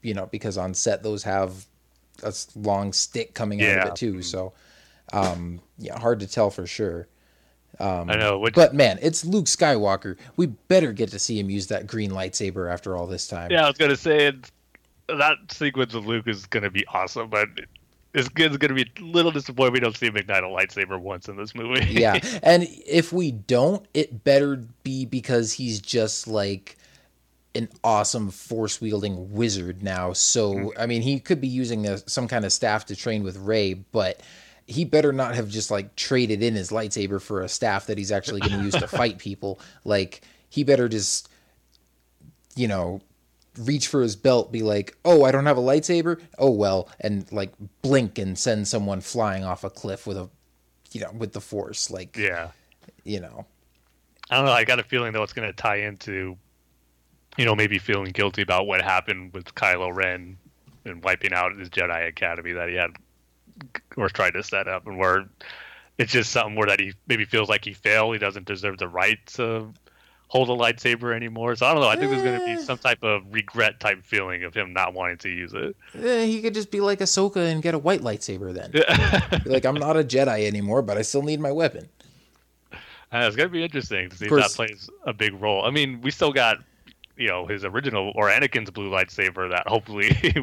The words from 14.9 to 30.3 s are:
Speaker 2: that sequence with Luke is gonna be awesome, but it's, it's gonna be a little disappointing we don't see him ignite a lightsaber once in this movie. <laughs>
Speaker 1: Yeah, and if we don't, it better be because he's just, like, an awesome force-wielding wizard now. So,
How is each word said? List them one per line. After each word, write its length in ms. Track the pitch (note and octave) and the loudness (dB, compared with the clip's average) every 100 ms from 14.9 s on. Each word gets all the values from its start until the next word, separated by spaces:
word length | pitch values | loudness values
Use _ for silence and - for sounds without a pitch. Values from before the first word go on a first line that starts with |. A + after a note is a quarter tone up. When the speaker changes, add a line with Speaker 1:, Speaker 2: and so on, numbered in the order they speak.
| _ - | _ -6
Speaker 2:
that 300 | D3 D3+ C#3+ - | 0 2 2 -6
sequence 440 | - D3 C3+ A#2+ | -4 -2 0 -2
with 100 | A#2 G#2 | -2 -4
Luke 220 | A#2 A2+ | -4 -2
is 180 | G2 F#2+ | -6 -4
gonna 240 | A2+ G2+ | -2 -2
be 140 | G2+ - | -2 -2
awesome, 420 | F#2 F#2 A#2+ A2+ | -2 -2 -6 -2
but 180 | G#2+ G#2+ - - - _ _ _ | 0 0 -4 -16 -20 _ _ _
it's, 140 | D3+ B2 D3+ | -2 -2 2
it's 220 | D#3+ C#3 | 2 2
gonna 160 | C#3+ | 0
be 180 | C3+ A#2 - | 0 -2 -6
a 40 | |
little 280 | E3+ E3+ E3+ | -2 2 4
disappointing 420 | D3 C3+ B2+ C3 | 2 -4 2 4
we 60 | B2 | 4
don't 160 | A#2+ A2 | 0 0
see 120 | A#2 | 0
him 100 | G#2 | 0
ignite 260 | G2 G2 | 0 0
a 40 | F#2 | 0
lightsaber 520 | F#2 G2 G2+ F#2+ F#2+ | 0 -2 -2 -4 -4
once 300 | F#2 F2+ - | -6 -10 -10
in 80 | G2 | -12
this 160 | A2 A#2+ | -10 -8
movie. 300 | A#2 B2+ F#2+ | -4 0 2
<laughs> 40 | |
Speaker 1:
Yeah, 300 | A2+ A2+ - - G#3+ | 4 4 4 0 0
and 240 | - F3 E3+ - - | 6 6 4 -8 0
if 260 | D#3+ E3 | 2 2
we 180 | F3+ D#3+ | 0 -2
don't, 540 | A2 - B2 D3 G3+ - | -2 2 4 4 2 -2
it 300 | - B2+ A#2 | -2 -2 0
better 400 | C#3+ C#3 C#3+ C3+ A#2 - | 4 6 4 -2 -8 -10
be 220 | C#3 C3 B2 | -8 -6 -4
because 480 | C3 A2 A#2+ A2+ | -4 0 2 2
he's 260 | - B2 G#2+ | -4 -6 -6
just, 480 | - A#2+ G#2+ - - | -2 0 0 -2 -2
like, 480 | G#2+ G2+ F#2+ - - _ _ _ _ _ _ _ A#2 | -2 -2 -4 -10 -20 _ _ _ _ _ _ _ -6
an 140 | A2+ - | -6 -2
awesome 460 | A2+ G#2+ G#2 A#2+ G2+ | 2 2 2 -2 -4
force-wielding 1000 | - - A2+ G#2+ - A2+ G#2 G#2 F#2 F#2 | -8 -6 -4 -2 -4 -2 -2 -2 -6 -6
wizard 500 | G#2 A#2 G2 F2+ F#2 | -2 0 0 -6 -6
now. 280 | G2 F#2 F2+ | -4 -4 -2
So, 400 | F2+ - | 0 2